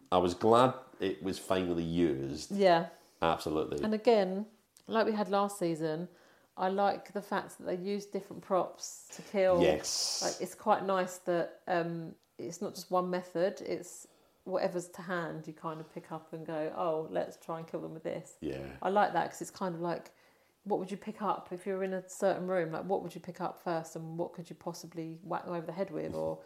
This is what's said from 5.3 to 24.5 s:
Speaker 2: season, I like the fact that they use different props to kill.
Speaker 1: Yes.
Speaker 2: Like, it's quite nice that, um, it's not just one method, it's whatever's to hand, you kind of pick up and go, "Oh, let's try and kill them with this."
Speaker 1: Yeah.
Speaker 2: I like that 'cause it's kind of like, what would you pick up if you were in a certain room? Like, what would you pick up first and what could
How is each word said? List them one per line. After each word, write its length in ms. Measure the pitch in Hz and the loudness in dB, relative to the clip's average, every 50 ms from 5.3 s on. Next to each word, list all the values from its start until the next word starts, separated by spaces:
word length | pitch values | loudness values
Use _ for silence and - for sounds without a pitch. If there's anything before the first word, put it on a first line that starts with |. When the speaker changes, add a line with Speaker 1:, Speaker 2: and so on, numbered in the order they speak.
| 202 202 202 202 202 - | 2 2 2 2 0 0
Speaker 2:
season, 500 | 185 170 165 151 160 160 156 165 180 175 - - - - - _ _ _ _ | 0 0 0 0 0 -2 -2 -2 -4 -8 -10 -16 -20 -20 -20 _ _ _ _
I 120 | - 185 190 | -2 0 0
like 440 | 190 202 202 196 - - - - - | 2 4 4 2 2 0 -4 -8 -8
the 80 | 208 202 | -8 -6
fact 340 | - 208 190 - - - | -2 -2 -2 -2 -4 -8
that 80 | - - | -8 -4
they 120 | 170 180 | -4 -2
use 280 | 180 180 196 202 202 202 | -2 -2 -2 -2 -4 -4
different 380 | - - 196 190 - - - - | -4 -6 -6 -6 -8 -12 -12 -4
props 680 | - 202 180 165 - - - - - - - - - - | 0 2 2 2 0 -4 -10 -12 -12 -12 -14 -16 -16 -16
to 100 | - 165 | -16 -12
kill. 400 | - - 202 190 185 185 170 - | -2 2 4 6 6 6 8 8
Speaker 1:
Yes. 580 | 156 156 151 - - - - - - - - - | 6 6 4 2 -2 -2 -2 0 -2 -2 0 0
Speaker 2:
Like, 200 | 175 175 - - | -2 -2 -2 -4
it's 80 | - - | -8 -8
quite 280 | - - 226 208 - 185 | -2 2 4 4 4 4
nice 320 | 190 196 185 185 180 - - | 2 2 2 0 -2 -4 -6
that, 420 | - - 175 170 160 - - - _ - | -2 0 0 2 0 -2 -4 -8 _ 0
um, 460 | - 170 170 170 170 165 165 160 - - _ _ _ | 0 2 2 0 -2 -6 -6 -8 -10 -14 _ _ _
it's 240 | - - - 170 - | -10 -8 -8 -6 -6
not 140 | 214 180 - | -6 -8 -8
just 160 | - 180 - | -8 -4 0
one 180 | 180 180 180 180 | 2 2 2 2
method, 540 | 180 180 180 - - 170 180 196 202 - - | 0 -2 -4 -4 -2 0 0 0 0 -2 -6
it's 440 | - 180 - - - - - - - _ _ _ _ _ _ _ | -6 -4 -6 -6 -10 -14 -18 -18 -20 _ _ _ _ _ _ _
whatever's 440 | 190 185 190 - 190 175 180 170 - | -4 -2 0 0 0 -2 -2 -6 -6
to 140 | - - 175 | -10 -12 -6
hand, 440 | 170 185 175 165 156 156 160 156 | -4 -2 -2 -2 -4 -6 -8 -8
you 60 | 165 156 | -10 -12
kind 260 | - - 165 156 156 | -10 -8 -8 -8 -8
of 100 | 160 - - | -10 -12 -14
pick 160 | 170 165 - 170 | -14 -12 -10 -10
up 200 | 156 156 - - | -12 -10 -10 -12
and 100 | 160 160 | -10 -8
go, 280 | 160 165 156 151 156 - | -6 -4 -4 -4 -4 -2
"Oh, 300 | - 185 170 156 156 160 151 | -2 0 0 0 0 -2 -2
let's 260 | 185 175 170 - - - | -2 -2 -2 -2 -6 -10
try 200 | - - 165 160 | -10 -8 -8 -8
and 80 | 170 | -8
kill 140 | - - 165 | -8 -8 -8
them 140 | 160 160 160 | -8 -8 -10
with 80 | 160 - | -8 -6
this." 340 | 170 - - 165 - - _ | -6 -6 -6 -8 -12 -14 _
Speaker 1:
Yeah. 160 | - 147 - - - - - - - | -6 -6 -6 -6 -8 -10 -8 -4 -2
Speaker 2:
I 80 | 185 | 2
like 220 | 196 208 202 - - | 4 4 4 4 4
that 160 | 170 160 156 | 2 0 0
'cause 100 | - - | -2 -8
it's 100 | 170 - - | -10 -10 -8
kind 220 | - 196 185 170 | -4 -4 -4 -4
of 60 | 165 | -2
like, 300 | 170 175 165 - - - - _ _ _ _ _ _ _ _ _ - | -2 -4 -4 -4 -6 -10 -18 _ _ _ _ _ _ _ _ _ -4
what 140 | 196 208 - | -2 -2 -2
would 100 | 190 180 | -2 -4
you 60 | 202 | -6
pick 260 | 196 - 220 214 - 220 | -8 -8 -10 -8 -4 -2
up 260 | 190 175 - - - 180 | -2 -2 -2 -4 -8 -10
if 120 | 180 - | -8 -4
you 80 | 208 190 | -4 -2
were 100 | 185 190 | -2 -2
in 100 | 190 190 | -2 -2
a 120 | 185 185 - | -4 -6 -8
certain 380 | - - 208 190 170 - 180 180 | -4 0 2 2 2 2 0 0
room? 240 | 185 185 165 160 160 | 0 0 0 0 -2
Like, 120 | 160 175 | -4 -2
what 180 | 180 196 - - | 0 0 0 0
would 120 | 175 - | -2 -8
you 60 | 196 | -10
pick 200 | - - 175 - | -12 -12 -8 -6
up 220 | 180 - - - - | -6 -6 -6 -6 -4
first 320 | 180 170 160 160 165 - | -2 -2 -2 -2 -4 -8
and 220 | 165 165 160 160 165 | -10 -10 -6 -4 -4
what 140 | 175 - - | -4 -4 -6
could 180 | - 170 - | -10 -14 -14